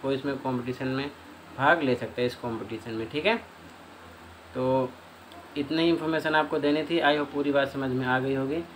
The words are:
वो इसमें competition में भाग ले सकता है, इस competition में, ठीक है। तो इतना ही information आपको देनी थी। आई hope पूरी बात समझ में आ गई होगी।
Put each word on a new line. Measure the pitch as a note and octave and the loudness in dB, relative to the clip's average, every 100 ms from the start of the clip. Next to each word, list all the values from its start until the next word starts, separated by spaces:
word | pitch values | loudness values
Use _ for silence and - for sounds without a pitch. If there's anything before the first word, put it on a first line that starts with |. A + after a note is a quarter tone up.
वो | C3+ | 0
इसमें | C3+ C#3+ C3 | -2 -2 -4
competition | C3 B2+ A#2+ B2 C3 | -2 -2 -4 -4 -2
में | C3 C#3 - - - - - | -2 -4 -8 -20 -20 -16 2
भाग | C#3 E3+ | 4 6
ले | C#3 A#2+ | 4 0
सकता | A2 - | -2 -2
है, | B2 | -2
इस | - | -2
competition | A#2+ A2+ A2+ A2+ A2+ | -6 -6 -6 -10 -8
में, | A2+ A2+ | -6 -4
ठीक | C#3+ D#3 | -2 0
है। | E4+ - - - - - - - - - - - C3 | 0 -4 -20 -20 -20 -20 -20 -20 -20 -20 -20 -12 -4
तो | C3 C3 B2+ - - - - - - D3 | 2 2 2 -6 -20 -20 -20 -20 -10 -6
इतना | C#3 D#3+ | -2 2
ही | E3+ | 4
information | E3 D#3 D#3+ D#3 D#3 | 2 2 0 2 2
आपको | D3 D#3 | 2 2
देनी | C#3+ D3+ | 2 2
थी। | D#3+ E3+ | 2 2
आई | D3 D3 | 4 4
hope | C#3+ | 0
पूरी | C#3+ C#3+ | -2 2
बात | C#3+ C3+ | 2 2
समझ | C#3 C3+ | -2 -2
में | B2+ C3 | -2 2
आ | B2+ | 0
गई | C3 C3+ | 2 0
होगी। | C3+ D#3+ E3+ | 0 -4 -6